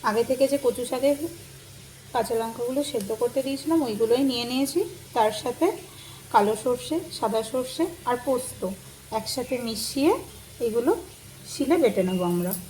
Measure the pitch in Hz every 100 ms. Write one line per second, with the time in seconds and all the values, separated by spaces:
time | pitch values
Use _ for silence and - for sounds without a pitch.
0 | 220 214 233 254 269 277 247 226 240 262
1 | 269 285 330 - - - - - - -
2 | - - 208 226 226 226 240 262 285 240
3 | 202 220 240 269 262 277 302 330 262 202
4 | 220 247 277 240 240 254 277 339 427 -
5 | - 247 214 214 254 240 339 - - -
6 | - - - 220 202 220 262 247 - 320
7 | 349 - 220 220 220 254 254 - 349 -
8 | 240 247 277 254 - - 185 196 - -
9 | - 220 208 - 247 254 233 220 - 277
10 | 294 508 - - - - 233 226 254 349
11 | - - - - - - 277 339 254 196
12 | 185 185 175 175 180 202